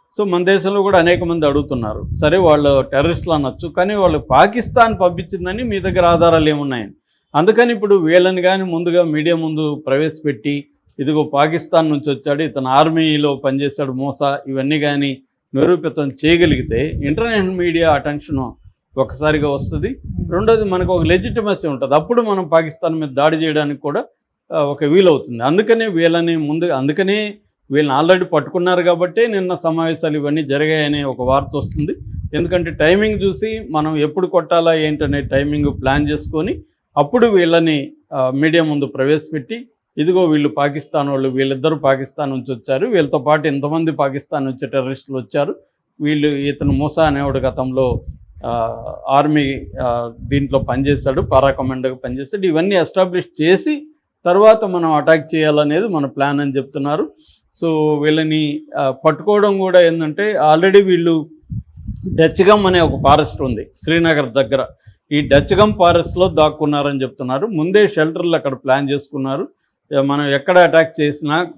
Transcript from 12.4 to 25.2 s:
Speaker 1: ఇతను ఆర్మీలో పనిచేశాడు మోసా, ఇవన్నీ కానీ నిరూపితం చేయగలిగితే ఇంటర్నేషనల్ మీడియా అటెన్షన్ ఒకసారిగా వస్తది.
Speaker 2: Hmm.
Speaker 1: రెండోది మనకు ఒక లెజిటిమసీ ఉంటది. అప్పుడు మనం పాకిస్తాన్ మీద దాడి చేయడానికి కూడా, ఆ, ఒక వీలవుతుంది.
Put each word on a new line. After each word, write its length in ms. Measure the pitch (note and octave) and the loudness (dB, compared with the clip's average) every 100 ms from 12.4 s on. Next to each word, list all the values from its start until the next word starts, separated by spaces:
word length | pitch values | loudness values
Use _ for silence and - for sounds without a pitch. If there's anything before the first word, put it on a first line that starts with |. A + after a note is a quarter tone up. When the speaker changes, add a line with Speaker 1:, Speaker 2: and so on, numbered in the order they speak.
Speaker 1:
ఇతను 260 | D3+ C3+ C3 | -2 -4 0
ఆర్మీలో 680 | C3+ D#3 D#3+ D#3+ D3+ D3 C3+ | 4 4 2 2 2 0 0
పనిచేశాడు 560 | C3+ C3+ C#3+ C#3 C3+ | -2 -2 -4 -4 -6
మోసా, 460 | B2+ C#3 C3 C#3+ C#3 - | -4 -6 -2 -2 -2 -6
ఇవన్నీ 320 | C3+ C3+ D3+ | -4 -2 0
కానీ 380 | D3 C#3+ C#3+ C3+ _ _ _ | 0 0 -2 -4 _ _ _
నిరూపితం 540 | C3+ D#3 F3 E3 D3+ C#3 | 0 2 2 0 -4 -6
చేయగలిగితే 920 | - D3+ E3+ E3+ C3 - A2+ D#3 - | -2 2 4 4 2 -2 -2 -2 -4
ఇంటర్నేషనల్ 520 | C#3+ D#3 A#3 A3 F#3 F#3 | -4 -2 -2 0 -2 -2
మీడియా 340 | F3 E3 E3 | -2 0 2
అటెన్షన్ 640 | C#3+ D3 D3 D3 C#3 B2 - - _ _ - | 2 0 -8 -6 -6 -6 -10 -20 _ _ -4
ఒకసారిగా 520 | C3 C3 D3+ D3+ D3 | -4 -2 -2 0 -2
వస్తది. 380 | C#3 - D#3 G3 | -4 -6 -6 -6
Speaker 2:
Hmm. 440 | C#4 - - E3 | -8 -10 -8 -4
Speaker 1:
రెండోది 320 | F3 A3 A3+ | -2 2 2
మనకు 280 | G3+ F#3 F3 | 2 -2 0
ఒక 100 | F3+ | 0
లెజిటిమసీ 640 | D#3+ F3+ A3+ G#3+ G#3 F#3+ D#3+ | 2 0 0 -4 -2 -4 -4
ఉంటది. 260 | C3 C3 | -4 2
అప్పుడు 280 | D3 E3 A#3+ | 0 2 -2
మనం 260 | A3+ G3 F3 | 0 -2 2
పాకిస్తాన్ 460 | E3 D#3 D3+ E3 | 0 0 -4 -4
మీద 140 | D#3+ D3+ | -4 -4
దాడి 280 | C3 D3+ D#3+ | 0 2 2
చేయడానికి 440 | D#3+ D3+ D3 C#3+ | -2 -2 -2 -4
కూడా, 240 | D3 F3 - _ _ _ _ | -6 -6 -6 _ _ _ _
ఆ, 80 | E3 | -2
ఒక 240 | C#3+ C#3+ | -2 0
వీలవుతుంది. 580 | D3 F3 F#3 D3 | 2 4 6 4